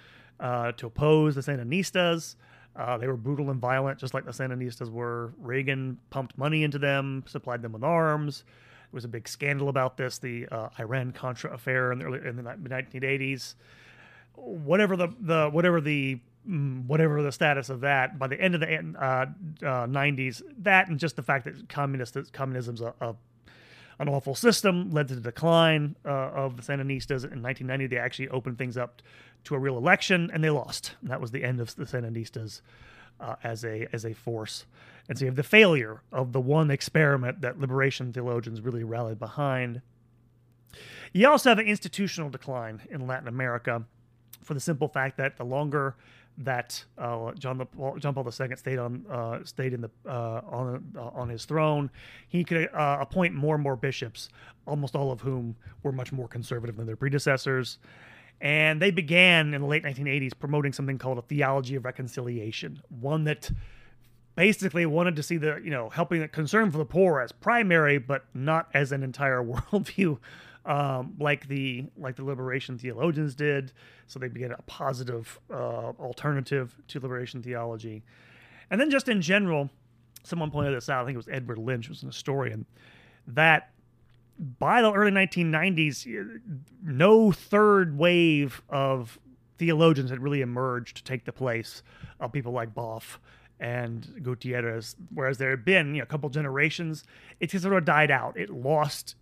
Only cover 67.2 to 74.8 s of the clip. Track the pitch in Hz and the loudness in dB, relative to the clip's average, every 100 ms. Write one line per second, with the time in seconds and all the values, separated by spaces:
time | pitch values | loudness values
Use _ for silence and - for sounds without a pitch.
67.2 | 117 - 196 240 208 170 147 143 123 135 | 0 -2 2 4 6 6 6 4 2 -4
68.2 | - 127 139 160 165 139 139 139 131 123 | -4 -4 0 0 2 0 0 0 -4 0
69.2 | 139 127 120 123 - 208 - - 180 139 | 2 2 0 -4 0 0 0 0 2 0
70.2 | - - - - - 147 143 131 127 - | -6 -20 -20 -14 -2 0 0 -2 -6 -2
71.2 | 147 143 139 139 135 123 139 - 135 135 | 0 0 -2 -4 -4 -4 -10 -10 -10 -8
72.2 | 135 131 131 131 - 123 123 113 165 151 | -6 -6 -4 -4 -6 -8 -8 -2 0 0
73.2 | 151 131 147 143 131 - - - _ 135 | -2 -2 0 0 -4 -14 -20 -20 _ -12
74.2 | 127 117 123 120 - - | -10 -8 -8 -10 -14 -6